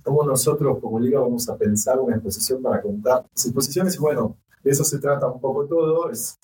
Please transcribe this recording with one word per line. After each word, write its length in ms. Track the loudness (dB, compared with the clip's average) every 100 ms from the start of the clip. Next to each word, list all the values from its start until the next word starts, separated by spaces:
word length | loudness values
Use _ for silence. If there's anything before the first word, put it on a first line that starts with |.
¿cómo 200 | 0 2
nosotros 540 | 2 2 2 2 0 0
como 180 | -2 -2
Liga 220 | 2 2
vamos 260 | 2 -2 -4
a 80 | -2
pensar 400 | 0 2 2 2
una 160 | 2
exposición 480 | 0 -2 -4 -2 -2
para 180 | 0 -2
contar 460 | -2 -4 2 0 0
las 140 | -4
exposiciones? 520 | -2 0 -2 0 0 0
Y 20 |
bueno, 400 | 0 0 -2 -6 _ _
de 60 | 0
eso 120 | 2
se 160 | 2 0
trata 300 | 0 0 0
un 120 | -2
poco 260 | -4 -2 0
todo, 440 | 0 2 2 0
es, 280 | -6 -8 -10